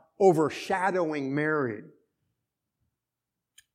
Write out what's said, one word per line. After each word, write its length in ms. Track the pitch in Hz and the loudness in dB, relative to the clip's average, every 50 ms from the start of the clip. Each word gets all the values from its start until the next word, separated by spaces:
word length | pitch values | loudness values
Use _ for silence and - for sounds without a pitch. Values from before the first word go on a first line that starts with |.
| _ _ _ - | _ _ _ 4
overshadowing 1120 | 196 190 165 156 156 131 - - - - 196 185 185 196 180 185 170 156 151 147 135 135 139 | 4 4 6 4 2 0 -2 -6 -6 -4 -2 -2 0 0 0 0 -2 -2 -4 -4 -4 -4 -2
Mary. 480 | 147 151 156 156 151 135 120 104 104 - - - _ _ _ _ _ _ _ _ _ _ _ _ _ _ _ _ _ _ _ _ _ _ _ _ _ _ _ _ _ _ _ _ - _ _ | -2 0 0 0 0 -2 -2 -4 -8 -12 -18 -20 _ _ _ _ _ _ _ _ _ _ _ _ _ _ _ _ _ _ _ _ _ _ _ _ _ _ _ _ _ _ _ _ -20 _ _